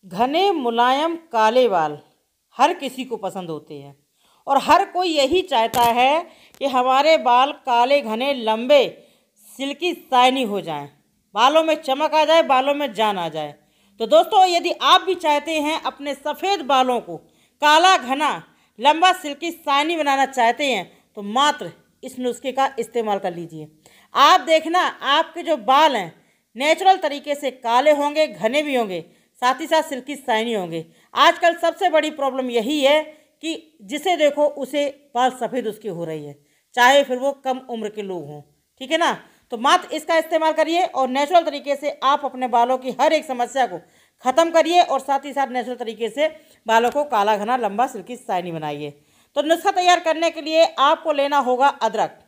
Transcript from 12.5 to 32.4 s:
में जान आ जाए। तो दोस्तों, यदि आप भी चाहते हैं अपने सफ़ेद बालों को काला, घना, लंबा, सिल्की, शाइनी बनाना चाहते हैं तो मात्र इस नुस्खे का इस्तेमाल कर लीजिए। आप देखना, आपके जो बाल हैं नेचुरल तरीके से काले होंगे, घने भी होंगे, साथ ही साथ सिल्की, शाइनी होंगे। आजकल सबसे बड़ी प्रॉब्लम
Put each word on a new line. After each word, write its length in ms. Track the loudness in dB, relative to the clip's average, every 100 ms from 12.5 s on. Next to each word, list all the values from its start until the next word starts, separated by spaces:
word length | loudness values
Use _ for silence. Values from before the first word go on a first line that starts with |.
| 2 2
में 200 | -2 -4
जान 240 | -2 -2 -2
आ 100 | -6
जाए। 240 | -8 -10 -14 _ _ _ _
तो 80 | 2
दोस्तों, 380 | 4 4 4 4
यदि 240 | 2 -2
आप 280 | -2 4 4
भी 140 | 2 -2
चाहते 420 | 0 0 0 -4
हैं 220 | -2 -4
अपने 300 | -6 -8 -10 -8
सफ़ेद 460 | -8 -4 -4 -4
बालों 360 | 0 2 2 -2
को 160 | -6 -16 _ _ _ _
काला, 340 | 4 6 6 4
घना, 340 | 0 -2 -2 -4 -10 _ _ 0
लंबा, 320 | 2 4 4
सिल्की, 380 | 2 -4 -8 -8
शाइनी 460 | -8 -2 0 0 -2
बनाना 280 | 0 0 0
चाहते 380 | 2 0 2 -2
हैं 240 | -2 -6 _ _ -14
तो 40 |
मात्र 480 | -6 0 0 0 -10 -16 _ _
इस 140 | -16 -8
नुस्खे 320 | -8 -6 -6
का 160 | -2 -2 -2
इस्तेमाल 400 | -6 -4 -4 -4
कर 160 | -6 -8
लीजिए। 320 | -12 -14 -18 _ _ _ _ 2
आप 260 | 4 4
देखना, 360 | 4 0 2 -2
आपके 600 | -2 -4 -2 -2 -2 -8
जो 140 | -4 -4
बाल 360 | 2 4 4 2
हैं 180 | -6 _ _ _ _ -4
नेचुरल 420 | -2 2 4 2
तरीके 360 | 0 -6 -6 -6
से 160 | -6
काले 380 | -6 0 2 4
होंगे, 340 | 2 0 0 -2
घने 340 | -2 -2 -2
भी 120 | 0 -2
होंगे, 300 | -2 -6 -10 _ _ _
साथ 180 | -2 -2
ही 40 | 0
साथ 160 | 0
सिल्की, 320 | 0 -8 -8 -10
शाइनी 360 | -2 -2 0
होंगे। 320 | -4 -4 -8 -10 _ _
आजकल 420 | 4 4 4 0 2
सबसे 320 | -4 0 0
बड़ी 200 | 2 0
प्रॉब्लम 380 | -4 -4 -4